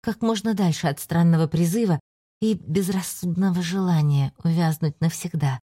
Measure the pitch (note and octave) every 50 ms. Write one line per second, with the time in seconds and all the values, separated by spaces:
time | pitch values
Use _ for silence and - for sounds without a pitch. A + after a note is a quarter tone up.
0 | - A#3 G#3+ - A#3 A3+ A3+ G3+ G3 A3+ G#3+ F#3+ G3+ E3+ D3+ - - D3+ D3 -
1 | - - - E3+ E3+ E3+ E3 D#3+ E3 D#3 - D#3+ F3 E3+ F3 A#3 A#3 G3 E3 C#3+
2 | _ _ _ _ _ _ _ _ G#3 A3 G#3+ - - - D#3 G3 F#3+ F3+ G3 F#3+
3 | E3+ - - - - F3+ E3 F3+ F#3+ F#3+ F3 F3+ F3 E3 F3+ G3 F#3+ F3+ E3+ D#3
4 | D3+ D3 C#3+ C#3 C#3 C3+ - _ - E3+ E3 E3+ E3+ D#3+ D#3 - E3 D3+ - _
5 | D#3+ E3+ - - - F3 - D#3 - C#3 C3 A#2+ _ _